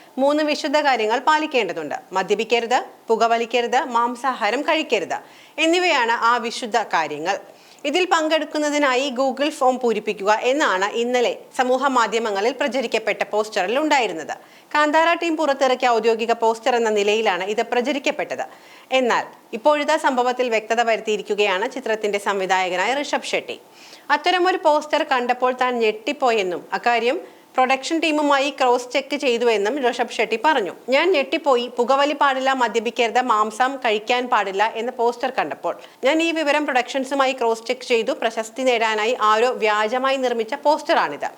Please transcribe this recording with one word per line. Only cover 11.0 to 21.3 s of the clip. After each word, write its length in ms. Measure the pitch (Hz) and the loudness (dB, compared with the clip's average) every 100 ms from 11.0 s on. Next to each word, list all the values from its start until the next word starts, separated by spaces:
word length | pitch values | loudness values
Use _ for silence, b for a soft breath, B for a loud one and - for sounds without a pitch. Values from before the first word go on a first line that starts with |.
| 240 247 220 165 - - | 0 0 0 -2 -6 -2
സമൂഹ 300 | 254 254 277 | 0 2 2
മാധ്യമങ്ങളിൽ 640 | 254 220 226 226 196 220 | 2 2 0 -2 -2 -2
പ്രചരിക്കപ്പെട്ട 720 | 277 285 247 226 220 220 202 | -2 -4 -2 -2 -2 -2 -4
പോസ്റ്ററിൽ 560 | 202 208 214 214 185 254 | -2 -2 -2 -2 -2 0
ഉണ്ടായിരുന്നത്. 580 | 311 285 220 160 131 - B B B | 2 2 0 -4 -8 -10 B B B
കാന്താര 400 | 294 302 311 330 | 0 2 4 2
ടീം 220 | 339 339 311 | 2 0 0
പുറത്തിറക്കിയ 520 | 302 269 262 254 254 | 0 2 2 2 2
ഔദ്യോഗിക 440 | 233 220 226 226 | 2 2 0 0
പോസ്റ്റർ 440 | 226 226 226 269 240 | 0 0 0 0 2
എന്ന 140 | 226 | 2
നിലയിലാണ് 540 | 214 202 220 220 180 | 2 2 2 2 0
ഇത് 180 | 190 220 | -2 -2
പ്രചരിക്കപ്പെട്ടത്. 840 | 226 247 247 285 285 - 175 131 - B B B B | -2 0 0 -2 -2 -2 -4 -6 -8 B B B B
എന്നാൽ 320 | 262 240 175 117 - - | 0 2 0 -2 -10 -14
ഇപ്പോഴത്തെ 440 | 233 294 294 294 311 | -2 2 2 2 0
സംഭവത്തിൽ 520 | 311 254 247 247 254 | 2 0 0 0 0
വ്യക്തത 320 | 220 220 226 | 0 0 0
വരുത്തിയിരിക്കുകയാണ് 880 | 233 214 220 208 196 | 2 0 0 -4 -2